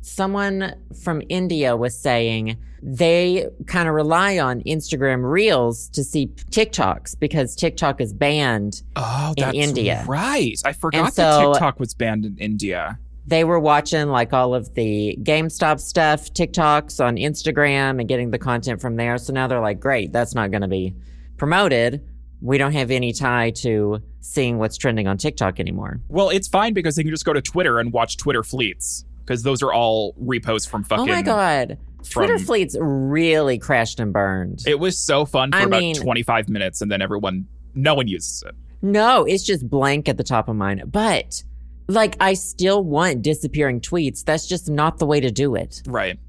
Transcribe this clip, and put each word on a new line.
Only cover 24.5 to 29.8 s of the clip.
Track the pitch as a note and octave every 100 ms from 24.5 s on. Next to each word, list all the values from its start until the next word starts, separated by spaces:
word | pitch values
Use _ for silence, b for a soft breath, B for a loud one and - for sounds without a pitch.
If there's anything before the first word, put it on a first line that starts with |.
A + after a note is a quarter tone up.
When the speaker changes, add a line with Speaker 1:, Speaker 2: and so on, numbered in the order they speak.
| A#2
Speaker 1:
what's | A2 -
trending | C#3 A2+ G2
on | G2
TikTok | D3+ - G2+ F#2
anymore. | F2 F2+ - - -
Speaker 2:
Well, | D#3 G3
it's | F#3+ F#3+
fine | F#3+ A3
because | G#3 E3 D3+
they |
can | D#3
just | D#3
go | -
to | D3
Twitter | - F3 F3 A#2
and | A#2
watch | A#2+ A#2 -
Twitter | - B2
fleets, | A2 C3 A2+ - - - - - -
'cause | B2
those | A#2+ C3
are | C3+
all | A#2